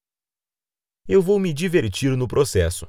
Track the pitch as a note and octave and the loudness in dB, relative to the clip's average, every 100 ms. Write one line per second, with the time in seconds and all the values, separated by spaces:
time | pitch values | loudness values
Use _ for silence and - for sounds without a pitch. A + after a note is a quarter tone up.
0 | _ _ _ _ _ _ _ _ _ _ | _ _ _ _ _ _ _ _ _ _
1 | - F#3+ F3 G3+ F#3+ C#3+ F#3 E3+ A2 - | 0 2 4 2 0 -2 0 0 0 -2
2 | C3+ B2+ B2 C3 C#3+ G2 E2 - | -2 -2 -2 0 0 0 0 -4